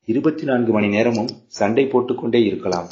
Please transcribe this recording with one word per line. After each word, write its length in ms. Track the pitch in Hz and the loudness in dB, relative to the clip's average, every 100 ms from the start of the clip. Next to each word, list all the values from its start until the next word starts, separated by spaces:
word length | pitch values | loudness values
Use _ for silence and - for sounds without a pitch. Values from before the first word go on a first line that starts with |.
| - | -4
இருபத்தி 380 | 120 156 156 | 0 0 -2
நான்கு 280 | 147 123 113 | -2 0 2
மணி 160 | 107 104 | 2 2
நேரமும் 420 | 104 117 113 123 - _ | 2 2 0 -4 -8 _
சண்டை 400 | - 104 120 135 | -2 0 2 2
போட்டுக்கொண்டே 560 | 123 123 - 117 120 | 0 0 -4 0 2
இருக்கலாம். 460 | 104 90 92 87 87 | 2 0 -4 -4 -6